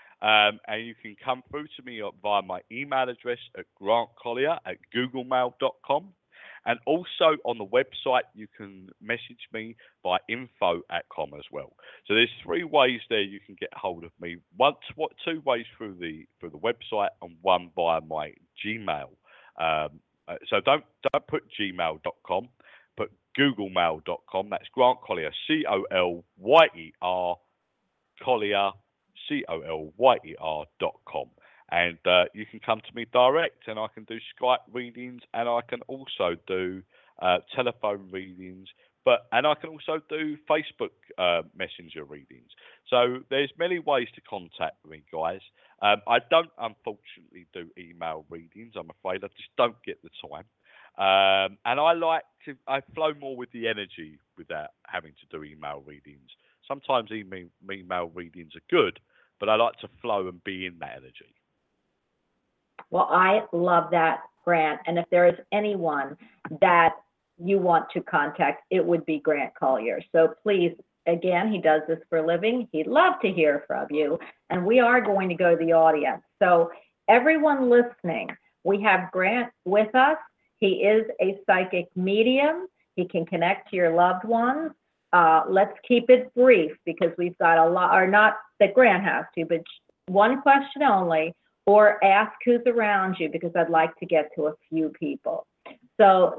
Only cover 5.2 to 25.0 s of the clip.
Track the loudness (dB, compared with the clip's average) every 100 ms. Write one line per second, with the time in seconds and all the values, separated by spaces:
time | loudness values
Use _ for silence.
5.2 | -4 -2 -2 -4 -6 -6 -4 -4 -6 _
6.2 | _ -20 -20 -12 -6 -6 -2 -4 -4 0
7.2 | 0 0 -6 -8 -2 -2 -2 -6 -2 -2
8.2 | -2 -16 -20 -20 -20 -20 -20 _ -10 -10
9.2 | -10 -20 -16 -14 -14 -18 _ _ -4 -4
10.2 | -4 -10 -10 -4 -2 -2 -6 -10 -10 -12
11.2 | -12 -12 -16 -16 -16 _ -20 -14 -2 0
12.2 | 0 -2 -6 -6 0 2 2 0 -6 -4
13.2 | -4 -10 _ -16 -16 -10 -10 -10 -16 -16
14.2 | -16 -16 _ -2 -2 -2 -16 -10 -12 -10
15.2 | -10 -6 -4 -4 -6 -14 -14 -12 -12 -12
16.2 | -20 _ -18 -8 -6 -6 -8 -6 -6 -8
17.2 | -20 -6 0 0 -2 -6 -2 -2 -6 -10
18.2 | -10 -16 _ -14 -12 -10 -8 -8 -10 _
19.2 | _ _ _ -6 -4 -4 -6 -12 _ _
20.2 | -18 -16 -4 -2 0 -2 -4 _ -4 -4
21.2 | -6 -10 _ -10 -8 -4 -6 -6 -10 -10
22.2 | -6 -6 -6 _ _ -20 _ -12 -12 _
23.2 | _ -2 -2 -2 -6 -2 -2 -2 -8 -10
24.2 | -8 -8 -6 -10 -8 0 0 0